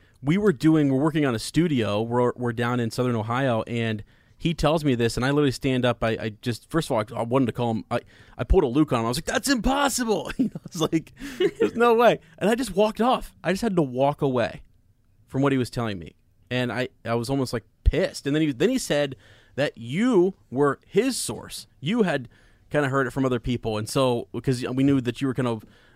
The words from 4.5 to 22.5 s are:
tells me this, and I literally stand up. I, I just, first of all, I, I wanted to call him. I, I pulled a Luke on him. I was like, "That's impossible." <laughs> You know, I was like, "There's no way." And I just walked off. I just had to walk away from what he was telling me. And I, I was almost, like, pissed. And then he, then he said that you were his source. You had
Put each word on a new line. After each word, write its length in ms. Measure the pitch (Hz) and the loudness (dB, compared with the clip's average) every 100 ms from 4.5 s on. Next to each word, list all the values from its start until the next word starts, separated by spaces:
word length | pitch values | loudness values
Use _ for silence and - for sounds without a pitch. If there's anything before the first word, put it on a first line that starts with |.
tells 300 | 165 147 160 | 0 2 2
me 120 | 147 120 | 2 4
this, 200 | 117 117 | 2 2
and 100 | 123 | 0
I 40 | |
literally 220 | 143 143 | 2 2
stand 340 | 120 139 127 123 | 0 0 2 2
up. 180 | 117 | 0
I, 60 | 117 113 | -2 -2
I 100 | 113 104 | -6 -6
just, 280 | 127 110 - | -6 -6 -4
first 200 | 160 156 | -4 0
of 40 | |
all, 240 | 117 107 113 | -2 -2 -6
I, 40 | |
I 20 | |
wanted 220 | 117 131 120 | 0 2 2
to 60 | |
call 180 | - 101 | 0 -2
him. 140 | 113 - | -2 -2
I, 80 | 120 - - - - | -6 -6 -18 -20 -10
I 60 | |
pulled 200 | 120 190 | 2 4
a 40 | 139 | 4
Luke 240 | 131 151 | 2 2
on 80 | 123 | 2
him. 40 | 113 | 0
I 40 | |
was 80 | 123 | -2
like, 80 | - | -4
"That's 220 | 262 - | -4 0
impossible." 840 | 262 233 277 285 - 233 190 135 | 0 2 2 0 0 -2 -2 -2
<laughs> 40 | 135 | -4
You 80 | 214 | -4
know, 60 | - | -4
I 120 | - | -12
was 80 | 170 | -4
like, 320 | 156 160 - - 277 247 370 - | 0 0 -4 -14 -14 -2 -2 2
"There's 160 | 302 233 | -2 2
no 180 | 240 | 4
way." 260 | 226 233 160 - - | 6 4 2 -4 -4
And 100 | 196 | 0
I 60 | 233 | 0
just 200 | 240 175 | -2 0
walked 240 | 214 208 | 0 2
off. 340 | 233 247 - - | 0 0 -4 -8
I 80 | 160 | -4
just 100 | 185 | -2
had 140 | 233 175 | 0 0
to 40 | |
walk 400 | 139 123 139 147 | 0 2 0 2
away 400 | 143 123 101 - - _ _ _ _ _ _ | 0 0 -2 -6 -18 _ _ _ _ _ _
from 140 | 131 | 0
what 100 | 139 | 2
he 40 | 135 | 2
was 120 | 117 | 0
telling 280 | - 113 95 | -4 -6 -6
me. 160 | 80 - _ _ _ | -12 -20 _ _ _
And 220 | 123 123 | -4 -2
I, 180 | 110 127 - 117 | -2 -6 -8 -6
I 80 | 117 | -4
was 140 | 117 | -2
almost, 240 | 139 127 | -2 -2
like, 100 | 120 - _ | -4 -8 _
pissed. 420 | - 143 185 - - | 2 2 -2 -4 -4
And 80 | 151 | 0
then 60 | |
he, 100 | 156 | 0
then 180 | 120 190 | 0 0
he 80 | 262 | 0
said 380 | - 147 143 - - - _ - | -2 -2 -2 -6 -18 -20 _ -4
that 220 | 143 - | -4 -6
you 560 | 117 156 247 208 185 - _ | -8 -2 2 4 2 -2 _
were 280 | 123 143 - _ | 0 0 0 _
his 300 | 190 262 233 | 0 0 -2
source. 480 | - 117 - - - _ | -6 -10 -12 -16 -18 _
You 240 | 143 240 | -4 0
had 260 | 185 143 117 - _ | 2 0 -6 -18 _